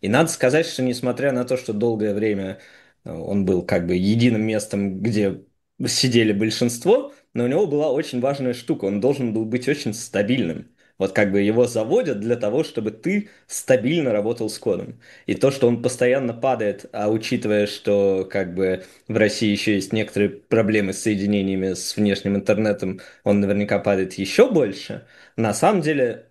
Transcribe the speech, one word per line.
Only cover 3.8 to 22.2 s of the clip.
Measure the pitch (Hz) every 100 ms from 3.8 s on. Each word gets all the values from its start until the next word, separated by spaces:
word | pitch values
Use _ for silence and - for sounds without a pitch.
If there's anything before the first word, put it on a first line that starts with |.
| 87
бы |
единым | 90 95 113 120 110
местом, | 110 107 104 101 101 95
где | 107 107 101 95 - _ _ _ 127
сидели | - 131 120 110
большинство, | 101 110 107 120 120 156 240 285 - _
но | -
у | 120
него | 143 196
была | 147 151
очень | 127 127 123
важная | 131 139 127
штука, | 120 - - 95
он | 101
должен | 120 143 123
был | 110 110
быть | 123 123
очень | 151 123
стабильным. | 101 - - 101 131 92 78 - _ _ _
Вот | 95
как | - 104
бы | 98
его | 101 113 120
заводят | 113 110 175 202 110
для | 107 120
того, | 107 120
чтобы | 160 - 107
ты | - 160 202 208 - _
стабильно | - - 127 120 170 139
работал | 104 104 117 110
с | -
кодом. | - 92 - - - - -
И |
то, | 98 135
что | 139 120
он | 120
постоянно | 120 - 123 131 127
падает, | 117 135 123 107 101 -
а | 110 104
учитывая, | 110 110 123 107 104 104
что | - - 101 98 95 92
как | 101 90
бы | 90 95 92 - - _
в | 107
России | 107 104 110
ещё | 101 -
есть | 104 95
некоторые | 110 107 - 101
проблемы | - _ 113 107 107 98
с | 101
соединениями | 113 104 101 104 98 95 95
с | 90 - -
внешним | 107 98